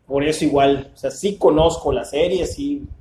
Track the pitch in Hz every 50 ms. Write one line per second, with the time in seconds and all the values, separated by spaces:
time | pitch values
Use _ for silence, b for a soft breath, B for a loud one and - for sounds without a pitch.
0 | _ - 135 139 143 156 151 - 170 147 135 139 139 139 139 139 - - - -
1 | - 131 - - - 202 196 - 185 170 151 156 160 165 165 - - 147 131 117
2 | 117 - - 147 175 180 185 180 160 123 - - 143 143 143 143 147 - - -